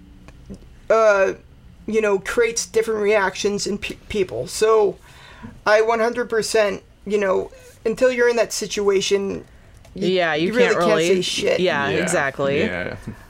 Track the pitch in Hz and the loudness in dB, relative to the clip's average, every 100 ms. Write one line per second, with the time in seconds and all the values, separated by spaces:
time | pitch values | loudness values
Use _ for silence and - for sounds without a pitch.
0 | - - - - - - - - - 220 | -20 -20 -20 -20 -20 -20 -20 -8 0 4
1 | 220 202 190 180 - - - - - 220 | 4 4 2 -2 -14 -20 -20 -16 -6 -2
2 | 214 196 - - 226 226 - 220 226 214 | 0 0 0 0 0 -2 -4 -2 -2 -2
3 | 202 214 190 - 202 202 - 202 - - | 0 2 0 -2 -4 -4 -4 -6 -8 -12
4 | - 214 185 - 170 - 220 220 202 175 | -8 -4 -4 -6 -8 0 4 4 2 -2
5 | - - - - 226 - 202 214 220 233 | -12 -20 -20 -20 -20 -6 2 4 4 0
6 | 226 240 233 226 202 220 208 190 - - | 0 -2 -2 -2 0 2 0 -2 -12 -16
7 | - 208 196 190 190 - - - 226 214 | -4 -2 0 -2 -4 -12 -20 -8 -6 0
8 | 254 247 240 233 208 - 202 - 202 196 | 2 4 2 2 0 -4 -6 -2 0 2
9 | 196 196 196 175 - - - - - 185 | 2 0 -2 -8 -12 -20 -20 -20 -18 -6
10 | 190 185 170 156 180 214 - 151 170 160 | -2 0 0 0 0 2 2 2 2 2
11 | 165 190 175 - 202 - 175 147 139 95 | 2 0 0 -2 -2 0 0 0 0 -2
12 | 175 175 139 135 139 143 - - 90 - | 0 0 -2 -2 -2 0 -2 -4 -8 -10
13 | - 104 - | -14 -16 -18